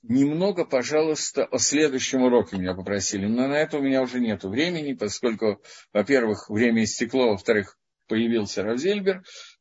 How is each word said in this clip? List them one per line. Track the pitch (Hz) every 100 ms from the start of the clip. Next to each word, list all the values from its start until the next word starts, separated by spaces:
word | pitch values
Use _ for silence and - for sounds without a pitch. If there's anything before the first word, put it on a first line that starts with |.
немного, | 113 127 143 156 196 180
пожалуйста, | 160 131 120 151 160 151 - -
о | - 127
следующем | - 143 156 131 - 131
уроке | 127 123 107 98
меня | 92
попросили. | 92 92 101 98 101 101
Но | 120 131
на | 147
это | 156 151
у |
меня | 139 131
уже | 127 127
нету | 117 101 98
времени, | 110 165 170 147
поскольку, | 123 104 - 120 107 113 98 - - -
во-первых, | 104 101 135 113 101 -
время | 104 120 113
истекло, | 107 - 117 131 123
во-вторых, | 98 - 107 98 _ _ _ _
появился | 113 117 117 101 -
Рав | 98 123
Зильбер. | 170 208 190 190 - - - _